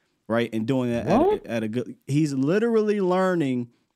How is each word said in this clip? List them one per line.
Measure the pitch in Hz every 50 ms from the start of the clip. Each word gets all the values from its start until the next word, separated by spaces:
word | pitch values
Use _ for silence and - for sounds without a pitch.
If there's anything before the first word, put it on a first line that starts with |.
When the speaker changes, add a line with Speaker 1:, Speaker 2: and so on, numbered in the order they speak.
| _ _ _ _ _
Speaker 1:
right? | - 110 117 117 -
And | 110 110 110
doing | 120 135 131 123 120
that | 117 117 -
at | 135 190 262
Speaker 2:
What? | 339 403 427 - -
Speaker 1:
a, | -
at | 113 113
a | 110 107
good, | 113 123 - - 127 _ _ -
he's | 139 151 160 143 139
literally | 131 135 147 185 214 226 240 226 220 214 208 208 208
learning | 190 180 180 185 190 185 180 170 151 131 127 123 120 - _ _ _ _ _